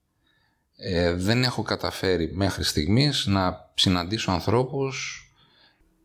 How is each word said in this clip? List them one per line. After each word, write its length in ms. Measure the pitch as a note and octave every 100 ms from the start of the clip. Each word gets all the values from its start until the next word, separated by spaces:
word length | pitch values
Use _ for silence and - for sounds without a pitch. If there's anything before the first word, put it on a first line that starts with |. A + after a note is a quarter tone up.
| _ _ _ _ _ _ _ -
Ε, 300 | - E2+ F2
δεν 300 | F2+ F#2+ B2
έχω 200 | B2+ A#2
καταφέρει 720 | G2+ G2 F2 - F#2+ F2 D#2
μέχρι 300 | E2+ G2 -
στιγμής 600 | - D#2+ D2+ A#2 D3 C3 G2+
να 440 | G2 F#2 - -
συναντήσω 560 | - G2 F2+ F2 A2 -
ανθρώπους 920 | F2 G2 A#2 C3 C#3 C3+ C3 - - - _ _ _ _ _ _ _